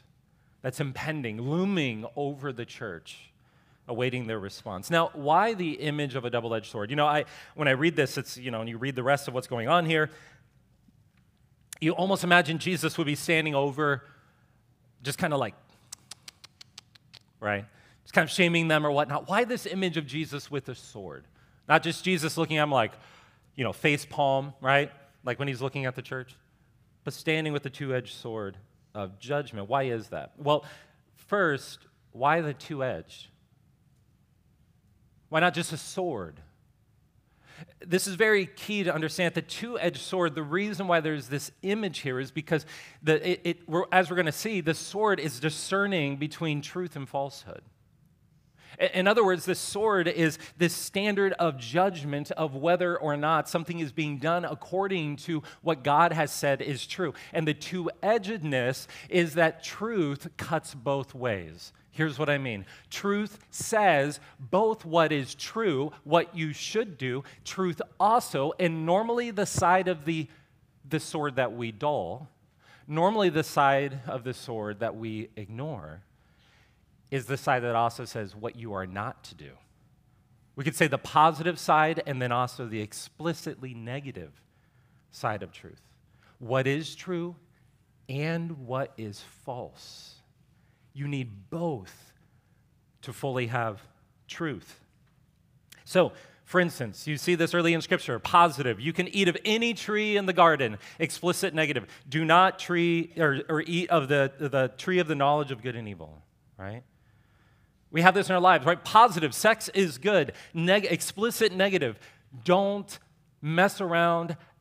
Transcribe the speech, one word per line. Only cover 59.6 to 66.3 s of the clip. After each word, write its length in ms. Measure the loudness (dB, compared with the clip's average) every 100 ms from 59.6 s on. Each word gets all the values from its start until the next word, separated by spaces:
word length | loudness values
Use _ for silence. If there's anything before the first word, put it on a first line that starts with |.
truth 640 | -8 -8 -4 0 0 -2 -10 -12
cuts 380 | -4 -4 -4
both 400 | -6 -2 -2 -4
ways. 580 | -4 -2 -2 -6 -14 -20 -20 _
Here's 240 | -2 -2 0
what 120 | 0
I 80 | 0
mean. 260 | -2 -6 -8 -16 -16
Truth 500 | -6 -2 0 -2 -8 _
says 680 | -10 -2 4 6 6 2 -2 -12 -18
both 460 | 0 2 2 0 0
what 260 | 2 4
is 220 | 2 -4
true, 580 | -8 -10 -2 0 0 -2 -6
what 300 | 0 2 2